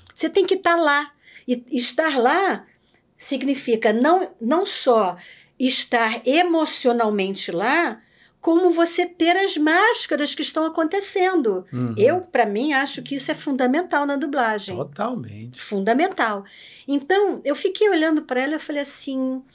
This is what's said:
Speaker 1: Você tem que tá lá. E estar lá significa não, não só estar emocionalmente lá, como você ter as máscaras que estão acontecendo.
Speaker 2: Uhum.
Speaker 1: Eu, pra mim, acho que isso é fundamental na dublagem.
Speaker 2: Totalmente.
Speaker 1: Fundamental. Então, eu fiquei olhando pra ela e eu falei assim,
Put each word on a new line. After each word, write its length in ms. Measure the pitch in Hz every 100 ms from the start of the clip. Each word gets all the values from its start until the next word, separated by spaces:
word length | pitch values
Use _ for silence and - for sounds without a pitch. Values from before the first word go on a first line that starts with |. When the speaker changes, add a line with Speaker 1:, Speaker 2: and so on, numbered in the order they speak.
| -
Speaker 1:
Você 160 | - 320
tem 160 | 392 359
que 100 | 381
tá 200 | 349 339
lá. 340 | 311 285 294 _ - - -
E 140 | 247 -
estar 440 | 254 240 - 311 277
lá 460 | 233 330 381 214 - _ _ _ _ -
significa 760 | - 269 262 269 - 226 226
não, 420 | 220 285 370 - -
não 240 | 233 320
só 520 | 392 - 294 226 190 175 - - _ -
estar 640 | 254 254 - 240 220 233 247
emocionalmente 1200 | 302 359 330 302 - 254 233 220 208 190 196 -
lá, 480 | 170 220 311 320 214 _ _ _ _
como 300 | - 330 359
você 340 | 330 339 349
ter 320 | 349 - 330 359
as 220 | 392 302
máscaras 760 | 302 339 440 440 - 294 285
que 60 | -
estão 240 | 294 320
acontecendo. 1000 | 320 320 320 392 392 392 370 370 226 185 185
Speaker 2:
Uhum. 240 | 123 123 113
Speaker 1:
Eu, 240 | 233 349
pra 240 | - 247 214
mim, 260 | 202 294
acho 300 | 269 277 -
que 120 | 247 277
isso 140 | -
é 40 |
fundamental 720 | 294 - 262 254 285 359 294 285
na 100 | 285
dublagem. 580 | 302 285 226 214 202
Speaker 2:
Totalmente. 840 | 180 143 - 220 240 107 104 117 127
Speaker 1:
Fundamental. 840 | - 202 196 247 370 381 233 202 196 - - - -
Então, 540 | 285 277 381 403 254
eu 100 | 262
fiquei 360 | 285 370 370 427
olhando 320 | 339 311 311
pra 180 | 302 254
ela 120 | 269
e 40 | 311
eu 40 |
falei 200 | - 294
assim, 640 | 285 - - 262 262 262 -